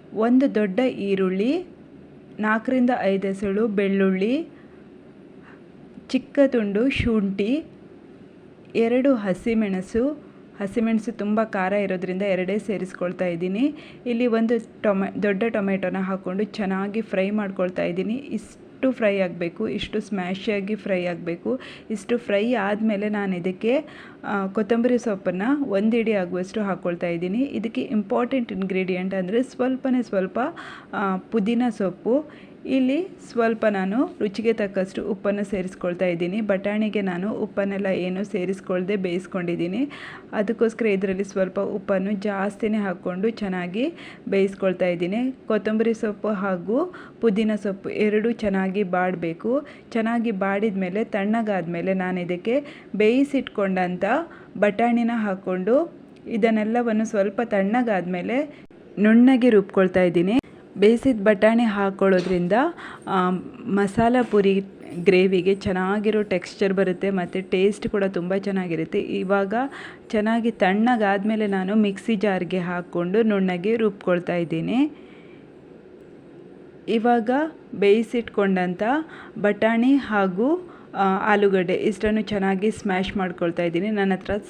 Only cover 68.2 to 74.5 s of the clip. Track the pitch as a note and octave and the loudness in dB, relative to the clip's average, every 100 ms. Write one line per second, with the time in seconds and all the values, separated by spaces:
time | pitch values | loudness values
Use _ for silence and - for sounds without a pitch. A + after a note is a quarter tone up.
68.2 | F3+ G3 G3+ G3 F3+ D#3+ D#3+ G3+ - G3+ | -2 -2 -2 -2 -2 -4 -2 -4 -2 -4
69.2 | F#3+ G3+ G3 A3+ C#4 - - - - G#3+ | 0 0 0 -2 -4 -8 -16 -18 -4 -2
70.2 | G#3+ A#3 A3+ A3 F#3 G3+ A3+ A#3+ G3+ G3 | 0 2 0 2 2 4 4 4 2 2
71.2 | G#3+ A3 G#3 F#3+ F#3 A3 G3+ G3 - G#3+ | 0 0 0 0 2 2 2 0 -2 0
72.2 | G#3+ F#3 E3+ F#3 F3 F3+ F3 F3 F3 G#3+ | 2 0 -2 -2 -2 -4 -4 -4 0 2
73.2 | A3 G3+ F#3 F3+ G3+ A3+ A3 G3+ - F3 | 4 2 2 0 0 2 0 0 0 0
74.2 | F3 F3 E3 | 0 -2 0